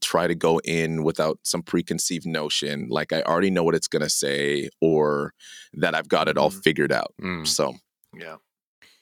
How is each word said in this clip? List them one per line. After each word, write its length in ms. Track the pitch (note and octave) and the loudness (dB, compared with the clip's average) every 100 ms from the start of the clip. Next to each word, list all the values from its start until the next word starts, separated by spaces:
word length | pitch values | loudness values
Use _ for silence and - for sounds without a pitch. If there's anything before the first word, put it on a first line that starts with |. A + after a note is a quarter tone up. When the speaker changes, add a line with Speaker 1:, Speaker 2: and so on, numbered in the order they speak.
Speaker 1:
try 260 | - F2 F2 | -2 0 0
to 80 | |
go 240 | E2+ E2 E2 | 2 2 2
in 440 | - E2 D#2+ D#2+ | 0 -2 0 0
without 360 | D#2 - D#2 D#2 | 0 0 0 -2
some 180 | - F2+ | -4 -6
preconceived 640 | E2+ F2 - E2+ - E2+ E2+ | -2 -2 -2 -4 -4 -6 -4
notion, 640 | D#2+ D2+ - C#2+ C#2+ B1 | -4 -4 -4 -4 -4 -4
like 240 | C#2+ D2+ | -2 -2
I 80 | D#2+ | -2
already 280 | - E2+ G2 | 0 2 2
know 140 | F2+ | 2
what 100 | E2 | 4
it's 140 | E2 - | 2 0
gonna 200 | D#2 D2 | -2 0
say 600 | - C#2+ C#2+ C#2+ C#2+ C#2 - | 0 -2 0 0 -2 -4 0
or 540 | E2 D#2 D2 D2 D2 - - - - | 2 4 2 0 -4 -10 -20 -20 -18
that 200 | - E2+ | -4 0
I've 140 | D#2 - | 0 0
got 180 | D#2+ D#2 | 2 2
it 100 | C#2 | 2
all 100 | D2+ | 2
Speaker 2:
Mm-hmm. 100 | F#2+ | 2
Speaker 1:
figured 320 | E2 D2+ C#2+ | 0 2 2
out. 200 | A#1 G1+ - | 0 -4 -8
Speaker 3:
Mm. 260 | F#2 F2 D#2 | -8 -6 -2
Speaker 1:
So. 280 | - C#2+ B1 _ _ _ E2+ | -2 -2 -4 _ _ _ -18
Speaker 2:
Yeah. 180 | E2 D#2+ _ _ _ _ - _ | -16 -18 _ _ _ _ -20 _